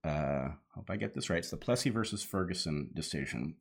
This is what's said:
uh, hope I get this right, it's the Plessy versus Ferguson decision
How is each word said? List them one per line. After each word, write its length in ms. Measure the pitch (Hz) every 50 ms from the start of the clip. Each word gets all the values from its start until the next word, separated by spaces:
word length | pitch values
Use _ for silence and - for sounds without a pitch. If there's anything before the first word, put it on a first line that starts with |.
| -
uh, 460 | 80 73 76 76 69 71 67 65 67 71 - - _ -
hope 140 | - - -
I 80 | 95 101
get 160 | 107 - -
this 160 | - - -
right, 100 | 87 82
it's 120 | 82 -
the 40 | -
Plessy 340 | - - - 120 123 - 135
versus 320 | 107 113 110 - - 101
Ferguson 680 | - - - 95 92 87 90 87 - 85 76 73 71 64 -
decision 640 | 82 80 - - 76 69 69 - 58 64 78 80 -